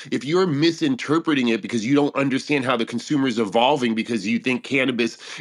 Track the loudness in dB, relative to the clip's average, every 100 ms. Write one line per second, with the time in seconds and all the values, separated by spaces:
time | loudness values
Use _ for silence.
0 | -8 -6 -2 0 2 2 0 2 -2 -2
1 | 0 0 2 0 2 0 -2 -4 2 2
2 | 2 0 0 -2 -2 -2 0 0 0 -4
3 | -2 0 2 0 0 4 4 4 2 0
4 | -2 -2 0 -2 0 -2 -2 0 0 0
5 | -2 -2 -16 -4